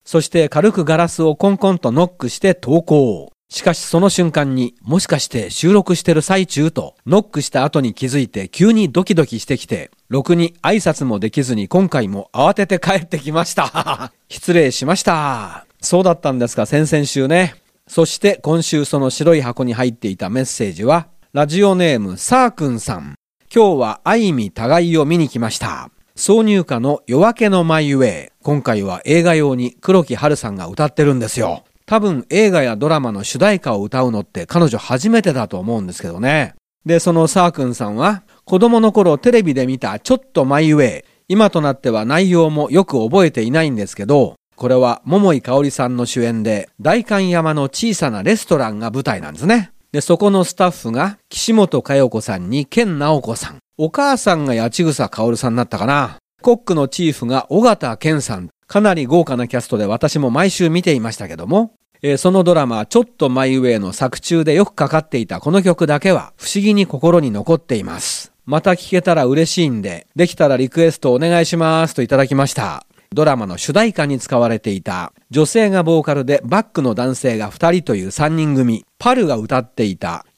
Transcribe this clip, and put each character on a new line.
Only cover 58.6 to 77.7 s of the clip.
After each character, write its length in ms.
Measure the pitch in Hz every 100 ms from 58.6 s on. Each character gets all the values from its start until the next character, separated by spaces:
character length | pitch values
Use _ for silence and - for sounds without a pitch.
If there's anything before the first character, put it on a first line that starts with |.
| -
か 120 | 202
な 140 | 208
り 120 | 170 123
豪 180 | 170
華 120 | 156 123
な 120 | 117
キ 80 | 123
ャ 40 |
ス 60 | -
ト 120 | 107
で 80 | 101
私 340 | 113 151 151
も 100 | 131
毎 200 | 135 190
週 200 | - 170
見 120 | 175
て 100 | 175
い 80 | 131
ま 100 | 113
し 60 | -
た 100 | 95
け 80 |
ど 140 | 82 90
も、 240 | 196 226 _ _ _
え 120 | 143
ー、 20 | 139
そ 140 | 180
の 140 | 190
ド 100 | 175
ラ 120 | 165 127
マ、 200 | 110 107
ち 120 | 233
ょ 20 |
っ 40 |
と 240 | - - 139
マ 180 | 131 135
イ 100 | 131
ウ 60 |
ェ 140 | 127 110
イ 20 |
の 140 | 95
作 280 | - 131 -
中 240 | - 165
で 100 | 156
よ 100 | 160
く 100 | 208
か 140 | - 143
か 100 | 156
っ 100 | -
て 100 | 127
い 80 | 104
た 140 | 90
こ 100 | 147
の 120 | 196
曲 240 | 180 160 151
だ 140 | 147
け 120 | 196
は 200 | 160 143 -
不 140 | -
思 80 | 202
議 100 | 208
に 140 | 202 190
心 340 | 131 170 170
に 100 | 135
残 240 | 104 160
っ 40 | 160
て 180 | - 113
い 80 |
ま 140 | 92 87
す。 320 | - - - _ -
ま 140 | 151
た 140 | 190 175
聴 120 | -
け 140 | 180
た 120 | 180
ら 120 | 160 127
嬉 240 | 147 165
し 140 | 185
い 40 | 151
ん 140 | 113
で、 240 | 95 85 -
で 120 | 156 175
き 80 |
た 140 | - 147
ら 80 | 127
リ 120 | 131
ク 140 | 165
エ 80 | 165
ス 80 | -
ト 140 | 135
お 40 | 127
願 220 | 165 170
い 60 | 165
し 100 | 170
ま 320 | 160 160 160
す 60 |
と 80 | -
い 60 | 117
た 100 | 135
だ 80 | 135
き 80 |
ま 120 | 135 139
し 80 |
た。 320 | - 98 69 - _ -
ド 120 | 123
ラ 100 | 151
マ 120 | 127 98
の 120 | 90
主 140 | -
題 160 | 175 226
歌 160 | - 143
に 140 | 131
使 180 | - 120
わ 100 | 117
れ 120 | 110
て 100 | 110
い 120 | 95
た 300 | 98 90 85 _ -
女 140 | 135
性 240 | 151 226 208
が 140 | 190
ボ 160 | 160 160
ー 40 |
カ 120 | 151
ル 100 | 143
で 160 | 127 143
バ 160 | 120 196
ッ 60 | 220
ク 120 | 165
の 140 | 131
男 220 | 104 131 127
性 220 | 131 110
が 120 | 107
二 180 | - 170